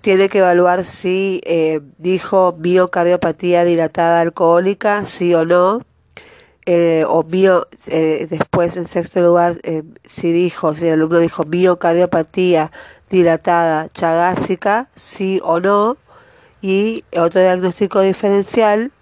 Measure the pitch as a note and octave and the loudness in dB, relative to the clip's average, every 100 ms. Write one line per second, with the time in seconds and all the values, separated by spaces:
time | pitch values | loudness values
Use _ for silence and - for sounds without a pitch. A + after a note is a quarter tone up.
0 | - F#3+ G3 G3+ F#3 F3 F3+ F3+ F#3 - | 2 2 2 2 2 4 2 0 -4 -8
1 | F#3 F#3 G3 F#3 - E3 D#3+ D#3 C#3+ _ | -4 -2 -2 -6 -4 -2 0 -2 -8 _
2 | E3+ F#3 - G3 F3+ E3+ E3+ F#3 F3+ F3+ | -4 -4 0 2 2 0 0 0 0 0
3 | F3 F3 E3+ D#3 F3+ F3 F3 E3+ D#3+ - | 0 0 -2 -4 0 2 2 0 -2 0
4 | E3+ E3+ E3+ - E3+ E3+ F#3 G3+ G#3+ G#3 | 0 2 0 0 2 2 0 -2 -2 -2
5 | F#3+ - F3 E3+ D#3+ F3 F3+ A3+ - _ | -6 -4 0 0 2 2 2 0 -8 _
6 | _ - - - _ _ - F3 E3+ D#3+ | _ -20 -20 -20 _ _ -2 0 2 2
7 | D#3 E3 D#3+ F#3 F#3+ F3+ - - - D#3+ | 0 0 -2 0 2 2 -2 -16 -6 -2
8 | D#3+ D#3 D#3 D#3+ - - E3+ F3+ E3 F3 | 0 -2 -6 -6 -4 -2 -2 -4 -6 -6
9 | E3+ F#3 F3 F3 F3 E3+ - D#3+ D#3+ - | -4 0 2 4 2 -2 -6 -8 -10 -20
10 | _ - E3+ E3+ F3 - D#3+ D#3 E3+ D#3+ | _ -6 -2 0 -2 -2 -4 -2 0 0
11 | D#3+ E3+ E3 - D3+ E3+ F#3 F3 E3+ E3+ | 2 2 0 -2 -4 0 0 2 0 2
12 | F3 E3+ D#3 - F#3 E3 D#3 - - - | 0 -2 -4 -2 0 0 -2 -8 -20 -20
13 | _ F#3+ E3 D#3+ - E3+ E3+ D#3 D#3+ - | _ 2 2 2 0 0 0 -2 -6 -4
14 | E3 E3 F3 F#3 - F#3 G3+ G#3+ C4+ - | -2 0 0 -2 -4 -4 -2 -2 -4 -18
15 | - - F#3+ F#3+ - E3+ F#3+ G3+ G#3+ - | -20 -8 -4 -4 -2 0 0 0 0 -4
16 | _ - _ _ _ _ F#3+ F#3+ G#3+ A3+ | _ -20 _ _ _ _ -2 -2 -2 -6
17 | _ - E3+ F#3 F#3 F3+ F#3 F3 G3 G3 | _ -2 0 2 2 2 -2 -2 -2 2
18 | F#3+ F#3+ G#3 G3+ G3 - G#3+ G#3 A#3+ _ | 0 0 0 0 0 0 0 0 -4 _